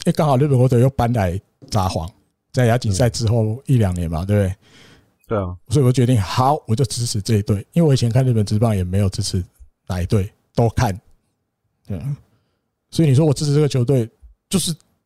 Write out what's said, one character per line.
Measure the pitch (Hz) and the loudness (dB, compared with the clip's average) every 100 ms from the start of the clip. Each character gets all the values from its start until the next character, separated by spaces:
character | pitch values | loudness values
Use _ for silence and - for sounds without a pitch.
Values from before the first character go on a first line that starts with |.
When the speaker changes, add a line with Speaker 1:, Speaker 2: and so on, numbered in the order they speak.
Speaker 1:
哎， | 175 | -2
刚 | 170 151 | 0 2
好 | 127 | 2
日 | 151 | 2
本 | 131 | 2
火 | 127 | 4
腿 | 123 | 4
又 | 110 | 2
搬 | - 120 | 2 -2
来 | 120 95 87 - _ - | 0 -2 -4 -10 _ -6
札 | 107 92 | -4 -2
幌， | 90 80 - _ _ _ | -4 -8 -14 _ _ _
在 | - 120 | 0 2
亚 | 120 | 2
锦 | 107 | 0
赛 | 95 120 | 0 0
之 | - 113 | 0 -2
后 | 117 110 117 | 0 -2 -4
一 | - 127 | 0 2
两 | 98 | 2
年 | 87 82 | 0 -4
嘛， | 82 | -4
Speaker 2:
嗯。 | 95 | -2
Speaker 1:
对 | 104 | 0
不 | |
对？ | 95 95 _ - - _ _ _ _ | 0 -4 _ -20 -20 _ _ _ _
Speaker 2:
对 | 110 | -6
啊。 | 92 92 - | -6 -10 -4
Speaker 1:
所 | 151 | 0
以 | |
我 | 123 | 2
决 | 127 | 2
定， | 120 123 | 2 2
好， | 90 - 131 156 - | 0 0 0 0 -2
我 | 107 | -2
就 | |
支 | - - 120 | -2 -2 -4
持 | 107 | -4
这 | 98 107 | -2 -2
一 | |
队， | 98 101 - | 0 -4 -2
因 | 170 | 0
为 | 160 | 2
我 | |
以 | 131 | 2
前 | 117 | 2
看 | 117 131 | 0 2
日 | |
本 | 113 | 0
职 | 101 107 | 0 0
棒 | 117 101 | 0 0
也 | |
没 | 90 95 | -2 0
有 | 98 | 0
支 | - | -2
持 | 98 95 87 _ - _ - | -4 -4 -6 _ -20 _ -10
哪 | 90 | -6
一 | 87 | -2
队， | 107 95 - _ | -2 -2 -10 _
都 | - 117 | -2 0
看。 | - 117 95 - _ _ _ _ _ _ _ _ | 0 -2 -4 -12 _ _ _ _ _ _ _ _
对 | 95 | -10
啊。 | 135 143 _ _ _ _ _ _ _ | -8 -10 _ _ _ _ _ _ _
所 | - | 0
以 | 160 | 2
你 | |
说 | 127 | 4
我 | 160 | 2
支 | 135 151 | 0 0
持 | |
这 | 143 | 0
个 | 147 | 0
球 | 131 | 0
队， | 120 135 113 - - _ _ | 0 0 -2 -10 -20 _ _
就 | 185 | -4
是 | - 156 _ _ | -4 -8 _ _